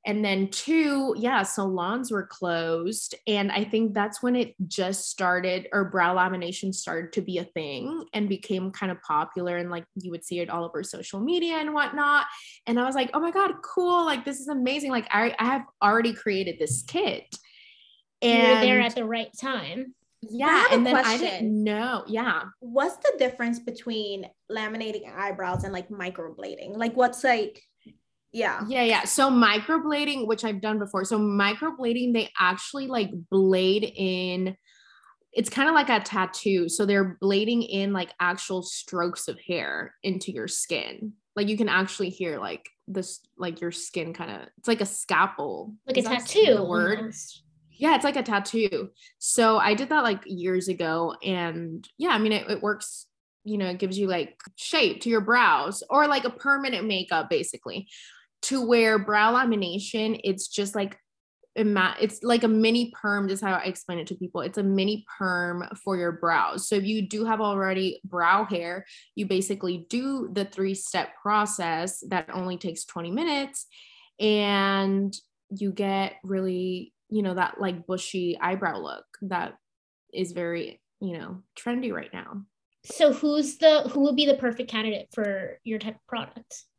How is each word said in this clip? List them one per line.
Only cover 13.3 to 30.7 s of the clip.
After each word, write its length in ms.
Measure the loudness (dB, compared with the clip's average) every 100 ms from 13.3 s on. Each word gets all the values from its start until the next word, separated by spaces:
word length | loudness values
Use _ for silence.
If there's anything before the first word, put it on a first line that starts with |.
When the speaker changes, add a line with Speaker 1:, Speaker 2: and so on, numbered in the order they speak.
Speaker 1:
God, 220 | 2 0 -2
cool. 440 | -4 0 4 4 4
Like, 180 | 0
this 160 | -4 -6
is 80 | -4
amazing. 420 | 0 0 0 0
Like, 180 | -2 2
I, 240 | 2 2 2
I 60 |
have 220 | 0 0 -4 _
already 320 | 4 6 2
created 440 | 0 -2 0 -2 -2
this 240 | -2 -2
kit." 540 | -2 -2 0 -2 -8 -18 _ -20 -20 _ _ _ _ _
Speaker 2:
You 80 | 4
were 300 | 8 8 8
there 160 | 8 6
Speaker 1:
And 100 | 4
Speaker 2:
at 80 |
the 100 | 0
right 320 | -4 -4 -6 -8
time. 560 | -4 -4 -6 -8 -10 -14 _ _
Speaker 1:
Yeah, 280 | -10 -2 4
Speaker 3:
I 20 |
have 220 | 6 8
Speaker 1:
and 100 | 6
Speaker 3:
a 20 | 6
Speaker 1:
then 100 | 6
I 60 |
Speaker 3:
question. 160 | 4 2
Speaker 1:
didn't 440 | 0 0 0 2
know. 400 | 0 0 -2 -4 -2
Yeah. 380 | -2 0 -2 -4 _
Speaker 3:
What's 380 | -2 0 0 2
the 180 | 0 2
difference 420 | 0 0 -2 -2
between 680 | -6 -10 -6 -6 -4 -8 -10 _ _
laminating 580 | -6 -4 -6 -6 -8 -10
eyebrows 480 | -6 -6 -4 -4 -4
and, 100 | -4
like, 180 | -6 -8
microblading? 840 | -8 -8 -8 -12 -10 -12 -12 -12 -4
Like, 200 | -2 2
what's, 260 | 2 2
like, 400 | 2 2 0 -6 _ _ -20 _ _ _ _
yeah. 320 | -4 -2 -2 -4
Speaker 1:
Yeah, 140 | 2
yeah. 220 | 4 4
So 260 | 2 4 6
microblading, 960 | 6 6 4 2 0 2 0 0 -2 -2
which 180 | -2
I've 160 | -2 -4
done 200 | -2